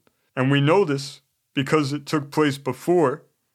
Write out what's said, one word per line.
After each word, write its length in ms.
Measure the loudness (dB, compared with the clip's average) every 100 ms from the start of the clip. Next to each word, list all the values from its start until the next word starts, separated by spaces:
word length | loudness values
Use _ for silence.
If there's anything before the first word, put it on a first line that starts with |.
| _ _ _ -2
And 140 | 0
we 100 | 2
know 240 | 4 2
this 380 | 2 -2 -6 -16 _ _ _
because 380 | -6 0 0 0
it 140 | -6 -4
took 240 | -6 -4
place 280 | 0 0 0
before 640 | -8 -8 0 2 2 0 _ _ _